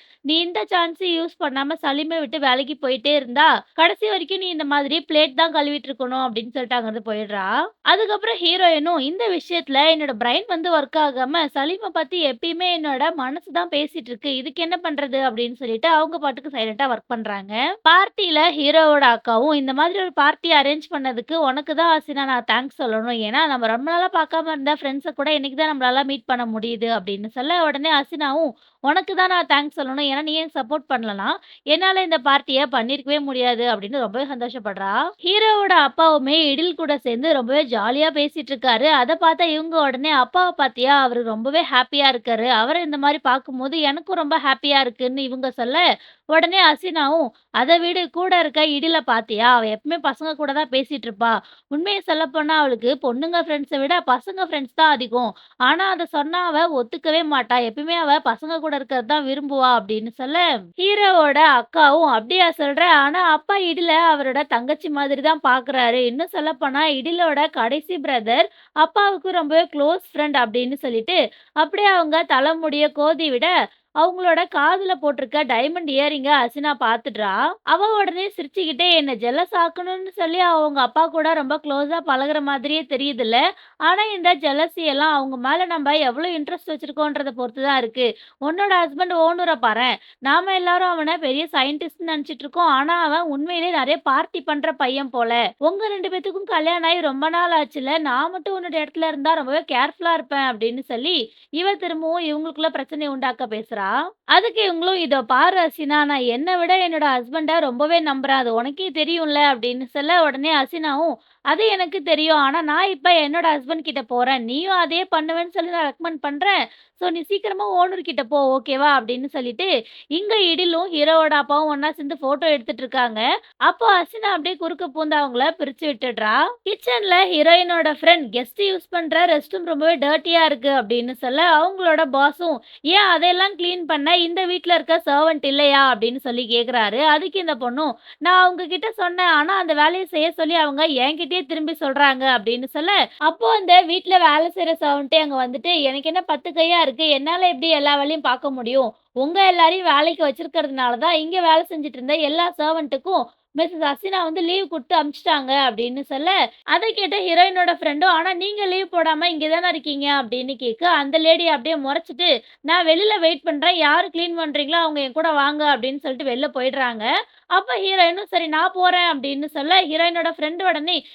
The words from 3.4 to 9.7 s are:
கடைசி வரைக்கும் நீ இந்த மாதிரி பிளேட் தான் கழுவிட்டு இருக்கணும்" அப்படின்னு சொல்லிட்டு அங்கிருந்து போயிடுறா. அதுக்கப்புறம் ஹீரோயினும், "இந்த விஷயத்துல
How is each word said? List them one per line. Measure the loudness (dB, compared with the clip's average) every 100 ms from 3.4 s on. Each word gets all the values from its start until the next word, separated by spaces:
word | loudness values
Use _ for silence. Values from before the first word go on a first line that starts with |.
| 4 4 -2
கடைசி | 2 2 2 -2
வரைக்கும் | -4 -4 -6
நீ | -6
இந்த | -6 -2
மாதிரி | -2 0 -4
பிளேட் | 0 2 2 2
தான் | 0 0
கழுவிட்டு | -2 -2 -8
இருக்கணும்" | -8 -6 -4
அப்படின்னு | -4 -6 -8
சொல்லிட்டு | -8 -4 -2
அங்கிருந்து | -2 -6
போயிடுறா. | -6 -6 -6 -4 -2 -2 -2 -2 2
அதுக்கப்புறம் | 2 2 -2 -4 -2
ஹீரோயினும், | 0 2 4 2 0 -2
"இந்த | -2 -4 -2
விஷயத்துல | -4 -4 -6 -2